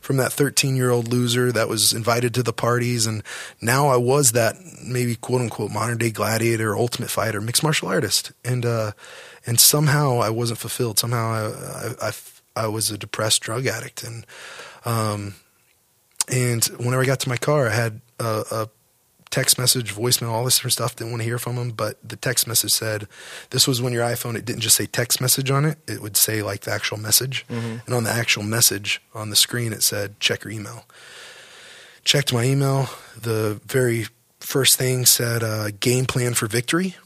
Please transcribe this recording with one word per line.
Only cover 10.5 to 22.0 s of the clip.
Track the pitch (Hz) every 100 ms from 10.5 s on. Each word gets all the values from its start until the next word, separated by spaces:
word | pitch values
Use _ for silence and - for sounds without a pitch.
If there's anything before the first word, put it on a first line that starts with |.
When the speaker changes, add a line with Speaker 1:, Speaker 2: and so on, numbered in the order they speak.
| 127
Speaker 1:
fulfilled. | 113 - 123 104
Somehow | 120 120 113 113 107 - 95 - 113 107
I, | 110
I, |
I, | - - - _ -
I | 110
was | 107 104
a | 104
depressed | 107 - 110 -
drug | - 113 131
addict. | 107 - -
And, | 110 113 - - - - - - 120
um, | 117 110 104 101 95 _ _ _ _ _ _ _ _ -
and | 127 123 117 - 202
whenever | 120 131
I |
got | 131 131
to | -
my | 120
car, | - 151 123
I |
had | 107 117 110 - _
a, | 120 110 104
a | 113 110 _ _ _ _ _ -
text | - 131 -
message, | 127 127 110
voicemail, | 101 120 120 117
all | 113
this | 127 -
different | 127
stuff. | - 113
Didn't | - 113
wanna | 120
hear | 113 120
from | 120 123
him, | 123
but | 110 107 -